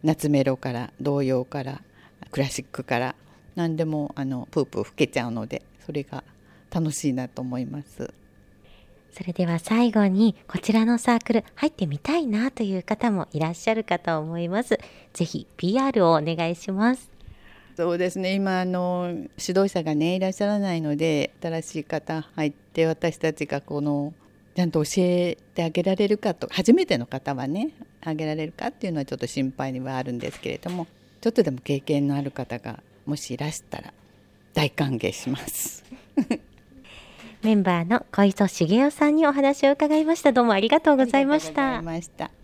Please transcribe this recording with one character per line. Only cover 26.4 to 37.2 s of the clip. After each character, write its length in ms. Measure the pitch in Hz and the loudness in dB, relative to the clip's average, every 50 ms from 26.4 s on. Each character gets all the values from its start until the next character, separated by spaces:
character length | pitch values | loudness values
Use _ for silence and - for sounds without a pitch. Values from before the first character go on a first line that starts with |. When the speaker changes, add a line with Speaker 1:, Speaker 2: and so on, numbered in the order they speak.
| - - | -6 -6
Speaker 1:
初 220 | - - 185 - 247 | -4 0 6 6 6
め 120 | 359 381 | 6 6
て 140 | - 185 123 | 2 0 -2
の 80 | 120 | -2
方 280 | - - 131 _ - 143 | -6 -8 -8 _ -6 -6
は 120 | 127 127 | -4 -4
ね、 240 | 135 151 190 233 311 - _ - _ _ _ - | -4 -4 -4 -4 -6 -8 _ -20 _ _ _ -8
あ 100 | 165 156 | -6 -6
げ 120 | 151 156 | -4 -4
ら 80 | 156 156 | -4 -4
れ 120 | 156 156 | -4 -6
る 60 | 156 - | -8 -8
か 140 | - - | -8 -10
っ 60 | - 285 | -10 -8
て 140 | _ - | _ -6
い 40 | 190 | -4
う 20 | 165 | -4
の 60 | 151 | -4
は 80 | 139 | -4
ち 80 | - - | -4 -6
ょ 20 | |
っ 20 | 131 | -6
と 80 | - | -6
心 260 | 117 - 139 135 131 127 | -6 -2 -2 -2 -2 -2
配 160 | - 135 135 131 | -4 -6 -6 -6
に 80 | 127 | -6
は 160 | 127 135 135 | -6 -6 -4
あ 60 | 131 127 | -4 -4
る 100 | 127 123 | -4 -6
ん 60 | 120 | -6
で 120 | - - | -6 -8
す 100 | - - | -10 -8
け 100 | - - | -8 -8
れ 80 | - - | -8 -6
ど 120 | - 175 | -8 -8
も、 160 | 180 180 165 - _ _ _ _ _ _ | -6 -6 -8 -8 _ _ _ _ _ _
ち 80 | - 226 | -4 0
ょ 20 | |
っ 20 | 226 | 2
と 100 | - 208 | 4 2
で 80 | 151 | 2
も 80 | 131 127 | 2 -6
経 220 | - - 143 139 | -4 -2 -2 -2
験 260 | - - 156 143 143 | 0 0 0 2 2
の 100 | 143 143 | 2 0
あ 40 | 139 | -2
る 100 | 139 139 | -4 -6
方 280 | - - 127 - - 120 | -6 -8 -8 -8 -8 -10
が 240 | - 120 113 - _ _ _ - _ | -8 -10 -12 -12 _ _ _ -16 _
も 100 | - 147 | -8 -8
し 160 | 143 - - 123 | -6 -6 -10 -8
い 40 | 117 | -6
ら 120 | 143 151 | -6 -6
し 120 | 156 - - | -6 -10 -12
た 140 | - - - | -12 -14 -14
ら、 160 | - - - _ - _ _ _ _ _ _ _ _ _ _ | -14 -16 -20 _ -20 _ _ _ _ _ _ _ _ _ _
大 180 | - 156 139 | 0 0 0
歓 280 | - - 151 139 135 113 | 0 -2 -2 -2 -2 -2
迎 120 | - - - | -2 -4 -4
し 180 | - - 123 | -4 -4 -4
ま 80 | 131 131 | -4 -4
す。 440 | - - - - - - - - - - 247 - - - _ | -6 -10 -8 -8 -8 -8 -10 -14 -20 -20 -20 -20 -20 -4 _
<laughs> 1300 | - 233 - 233 - - - - - - _ - - - - - - - - - - | -2 0 0 -2 -6 -6 -16 -20 -20 -20 _ -20 -20 -20 -20 -20 -20 -20 -20 -20 -20